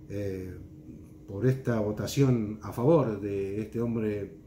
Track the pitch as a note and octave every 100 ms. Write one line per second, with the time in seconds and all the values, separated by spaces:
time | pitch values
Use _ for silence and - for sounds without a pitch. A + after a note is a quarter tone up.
0 | - G2 G2+ F#2+ F#2 F2+ F2+ - - -
1 | - - - G2 B2 B2+ B2 A2 G#2 G#2
2 | G2+ C3+ C3+ A#2+ G#2+ G#2+ G2+ A#2+ B2+ E3
3 | A#2 G2+ G2+ G2+ G2 G#2 G#2+ A#2 A#2+ A2+
4 | G#2+ G#2 F#2+ -